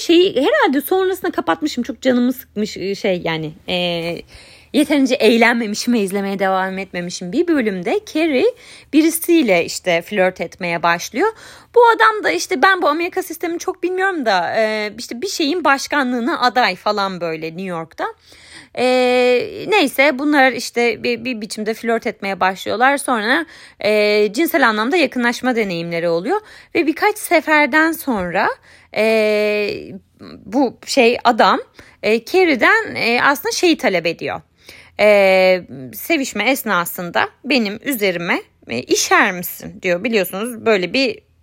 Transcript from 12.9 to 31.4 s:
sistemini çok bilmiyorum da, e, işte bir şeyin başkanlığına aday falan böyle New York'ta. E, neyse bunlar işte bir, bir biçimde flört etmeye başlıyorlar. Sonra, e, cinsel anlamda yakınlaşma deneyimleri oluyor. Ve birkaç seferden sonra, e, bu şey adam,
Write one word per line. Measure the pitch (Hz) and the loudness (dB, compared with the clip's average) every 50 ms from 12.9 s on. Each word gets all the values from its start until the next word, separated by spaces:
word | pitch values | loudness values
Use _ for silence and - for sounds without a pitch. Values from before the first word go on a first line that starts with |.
| 294 330 339 359 - 381 339 | 0 0 -2 -4 -4 -6 -6
sistemini | - 320 - - 339 339 339 | -6 -8 -8 -6 -6 -6 -6
çok | - 381 339 - - | -6 -6 -6 -4 -4
bilmiyorum | 349 370 370 370 392 370 320 254 | -4 -2 0 -2 -2 -2 -2 0
da, | 220 196 180 170 135 - | 0 2 2 2 0 0
e, | 220 220 214 214 214 208 208 202 233 | 0 0 0 0 -2 -4 -6 -8 -10
işte | - - - 240 | -14 -12 -10 -8
bir | 302 392 | -8 -6
şeyin | - - 330 277 339 370 302 | -4 -2 -2 -2 -2 0 2
başkanlığına | 302 269 269 - - 294 294 262 247 254 240 226 294 311 - | 2 2 2 0 -2 -2 -2 -2 0 -2 -2 -2 -2 -2 0
aday | 247 247 - 254 240 196 185 | 0 0 2 2 2 0 0
falan | - - 214 208 208 196 196 190 175 | -2 -2 -2 -2 0 -2 -4 -4 -6
böyle | 175 165 160 160 160 160 | -6 -6 -6 -6 -8 -8
New | 160 175 196 | -8 -8 -8
York'ta. | 190 180 165 165 156 - - 339 440 440 _ _ _ - - - - - - - - - - | -6 -6 -8 -8 -10 -10 -8 -8 -8 -8 _ _ _ -20 -20 -20 -20 -20 -20 -20 -12 -6 -2
E, | 247 254 254 254 254 247 247 254 247 247 247 240 - - 80 104 - - | 0 2 2 2 2 2 2 2 4 4 2 2 0 -2 -8 -8 -4 0
neyse | 427 415 302 247 - - 269 302 285 247 | 2 2 2 2 2 2 2 2 2 0
bunlar | 294 302 294 285 262 262 | 0 2 4 4 4 4
işte | 240 247 - - - 233 240 240 - - 220 | 2 0 -6 -6 -2 0 0 0 0 -2 -2
bir, | 240 240 226 226 | -4 -4 -4 -4
bir | 254 247 214 | -6 -8 -8
biçimde | 220 - - 214 214 208 226 | -8 -10 -8 -8 -6 -6 -6
flört | - - 226 226 233 - 233 | -6 -2 -2 -2 -2 -2 -4
etmeye | - - 202 196 190 180 | -8 -6 -6 -6 -4 0
başlıyorlar. | 190 185 196 185 - 208 196 214 247 269 285 269 | 0 0 0 -2 -4 -4 -2 2 2 2 2 2
Sonra, | - - 254 220 208 226 269 330 320 - - - - - - - | 0 -2 -2 -2 0 0 0 0 -2 -4 -10 -20 -20 -20 -12 -4
e, | - 208 214 214 208 208 208 214 214 214 202 | 0 0 2 2 4 4 4 4 2 2 0
cinsel | 233 339 311 - 320 262 233 | 0 -2 0 2 2 2 2
anlamda | 214 214 220 247 359 349 | 2 0 -2 0 0 2
yakınlaşma | 294 - - 254 240 240 233 - - 254 247 | 0 0 0 -2 -2 -2 -2 -2 -2 -2 -2
deneyimleri | 226 214 196 175 170 170 170 170 170 165 170 | -2 -2 -2 -4 -6 -6 -6 -4 -4 -2 0
oluyor. | 165 170 185 254 381 427 427 - - - - _ - | -2 -2 -2 -2 -4 -4 -6 -8 -20 -20 -14 _ -4
Ve | 330 311 294 | -2 0 0
birkaç | 294 - 370 415 415 - | 0 0 0 0 0 -2
seferden | - - 349 320 - 320 311 302 294 254 254 311 320 330 | -4 0 0 0 2 2 2 2 2 2 2 2 2 2
sonra, | 320 - - 277 233 202 180 175 160 196 - 453 539 - _ - - - _ _ - | 0 -4 -4 -4 -2 -2 -2 -2 -2 -2 -2 -2 -4 -6 _ -20 -20 -20 _ _ -4
e, | - 214 220 220 220 214 214 214 208 214 208 208 208 208 202 - - 76 82 - 196 _ _ _ - - - 76 - - | 0 0 2 2 2 2 2 2 0 0 0 0 -2 -2 -4 -6 -8 -10 -14 -16 -18 _ _ _ -20 -20 -20 -20 -18 -10
bu | - 196 269 277 220 - - - | -4 0 0 0 0 -2 -6 -10
şey | - - 277 233 233 240 - - | -4 2 4 4 4 4 2 2
adam, | 240 240 214 | 2 4 4